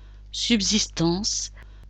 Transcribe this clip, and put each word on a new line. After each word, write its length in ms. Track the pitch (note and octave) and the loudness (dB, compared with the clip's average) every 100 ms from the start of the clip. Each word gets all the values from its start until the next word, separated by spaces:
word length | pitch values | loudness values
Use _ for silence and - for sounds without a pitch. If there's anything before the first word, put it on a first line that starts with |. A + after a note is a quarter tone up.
| - - - | -20 -20 -12
subsistance 1200 | - - A#3 F#3 G#3 - - E3 F3+ A3+ - - - - - | -6 2 4 4 2 0 2 2 2 0 -4 -6 -10 -18 -18